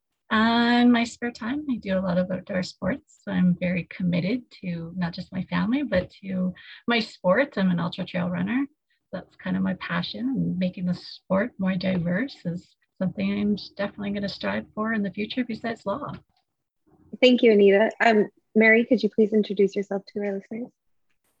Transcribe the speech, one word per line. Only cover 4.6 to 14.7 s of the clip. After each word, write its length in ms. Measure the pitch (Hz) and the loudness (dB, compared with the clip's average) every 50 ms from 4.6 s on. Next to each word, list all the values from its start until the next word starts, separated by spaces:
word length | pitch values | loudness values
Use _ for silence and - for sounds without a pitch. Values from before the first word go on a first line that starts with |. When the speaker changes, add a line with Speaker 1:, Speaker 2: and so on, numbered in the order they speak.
| - | -8
Speaker 1:
to 300 | 180 170 165 165 165 175 | -8 -8 -8 -8 -8 -6
not 160 | 185 175 170 170 | -4 -4 -4 -6
just 180 | 185 175 - | -8 -12 -8
my 120 | 185 190 - | -8 -8 -6
family, 400 | - 175 175 185 214 254 294 294 | -2 -2 0 0 0 0 0 0
but 260 | 220 196 - - - - - 196 | 0 0 -2 -2 -2 -8 -14 -10
to 320 | 190 185 185 185 185 180 - - - - - _ | -6 -4 -2 -2 -2 -4 -8 -14 -20 -20 -8 _
my 120 | 240 233 226 | 0 0 0
sport. 540 | 220 - - - - 180 190 240 294 - - | -2 -4 -8 -2 0 2 2 2 2 0 0
I'm 140 | 208 190 185 | 0 0 2
an 100 | 175 175 | 2 0
ultra 240 | 170 180 - 190 180 | -2 -4 -6 -8 -8
trail 280 | - - 180 175 180 | -6 -4 -4 -4 -2
runner. 340 | 180 175 185 202 233 269 285 - _ _ _ _ _ _ _ _ | -4 -4 -2 -2 -2 -2 -2 -4 _ _ _ _ _ _ _ _
That's 240 | 196 180 - _ _ | -14 -14 -14 _ _
kind 200 | - - 185 185 | -10 -6 -4 -2
of 60 | 190 | -2
my 140 | 190 190 185 | 0 -2 -2
passion, 460 | - - - 170 175 180 - - 208 | -4 -6 -4 -4 -4 -4 -6 -6 -6
and 360 | 233 269 262 190 165 170 175 | -4 -4 -2 -2 -2 -2 -2
making 300 | 180 185 180 - 196 180 | -2 -2 -4 -4 -4 -4
the 80 | 180 180 | -4 -4
sport 580 | - - - - - _ - 185 190 226 254 - - | -4 -8 -14 -20 -16 _ -2 0 0 0 -2 -4 -4
more 160 | 190 185 190 | -2 -2 -2
diverse 600 | 180 190 190 185 180 165 175 175 196 269 277 - - - | -2 -2 -2 -2 -2 -2 -2 -2 -2 -4 -6 -8 -10 -8
is 220 | 175 170 180 - _ _ _ _ _ _ | -8 -8 -8 -10 _ _ _ _ _ _
something 320 | - 190 180 - 208 196 196 | -6 -4 -4 -2 -2 -2 -2
I'm 280 | 202 202 208 208 208 185 - - - | -2 0 0 0 -2 -2 -6 -10 -8
definitely 360 | - 202 202 - 208 202 202 | -8 -8 -8 -8 -8 -6 -6
gonna 180 | 202 202 196 190 | -4 -4 -6 -6
strive 360 | - - 208 196 202 220 - - | -6 -6 -6 -4 -4 -4 -6 -8